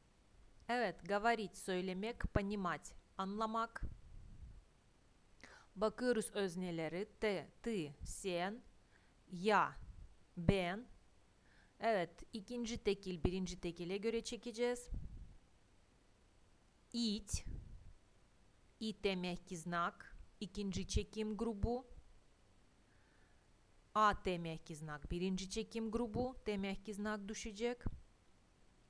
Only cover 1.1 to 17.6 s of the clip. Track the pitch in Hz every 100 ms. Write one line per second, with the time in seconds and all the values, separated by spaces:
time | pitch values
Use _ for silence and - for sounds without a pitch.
1.1 | 202 226 233 196 - - 185 185 180 220
2.1 | 240 - 208 196 208 180 147 - - -
3.1 | - 190 208 220 226 226 - - - -
4.1 | - - - - - - - - - -
5.1 | - - - - - - 190 214 - 247
6.1 | 233 214 214 196 170 185 165 156 170 214
7.1 | - 214 185 - - 233 214 147 147 -
8.1 | - 196 175 185 240 - - - - -
9.1 | - - 180 196 196 139 143 - - -
10.1 | - - - 170 196 175 202 254 - -
11.1 | - - - - - - - 214 208 170
12.1 | - - 226 190 240 226 233 214 196 185
13.1 | 180 180 185 180 180 175 170 175 196 220
14.1 | 226 226 233 240 220 240 240 - - -
15.1 | - - - - - - - - - -
16.1 | - - - - - - - - 233 226
17.1 | 208 - - - -